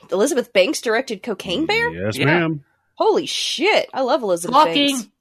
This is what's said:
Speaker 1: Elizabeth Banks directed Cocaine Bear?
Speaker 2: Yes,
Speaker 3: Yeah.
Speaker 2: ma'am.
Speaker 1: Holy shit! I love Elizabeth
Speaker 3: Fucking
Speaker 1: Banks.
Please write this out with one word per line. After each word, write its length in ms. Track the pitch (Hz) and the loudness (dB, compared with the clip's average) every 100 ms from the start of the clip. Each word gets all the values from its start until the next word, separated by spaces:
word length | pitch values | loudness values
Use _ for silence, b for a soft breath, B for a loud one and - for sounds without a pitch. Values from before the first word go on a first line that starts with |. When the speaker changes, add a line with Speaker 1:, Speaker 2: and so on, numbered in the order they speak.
| - | -4
Speaker 1:
Elizabeth 400 | 185 262 294 - | 0 2 0 0
Banks 300 | 196 190 - | 2 2 2
directed 400 | 240 220 254 202 | -2 -2 -2 -8
Cocaine 420 | - 190 180 175 330 | -8 -8 -6 -4 -2
Bear? 240 | 440 480 | 0 -2
Speaker 2:
Yes, 280 | - 101 107 | -2 -4 0
Speaker 3:
Yeah. 80 | 139 | 2
Speaker 2:
ma'am. 380 | 170 165 156 - _ _ - | 2 2 -2 -10 _ _ -2
Speaker 1:
Holy 280 | 403 294 139 | 0 2 -2
shit! 600 | - - - 349 320 - | -6 -6 -2 0 2 0
I 80 | - | -2
love 200 | 254 294 | 0 0
Elizabeth 320 | 214 175 175 | 0 -2 2
Speaker 3:
Fucking 420 | 262 302 285 285 269 | 4 4 4 0 -2
Speaker 1:
Banks. 120 | 202 _ | -8 _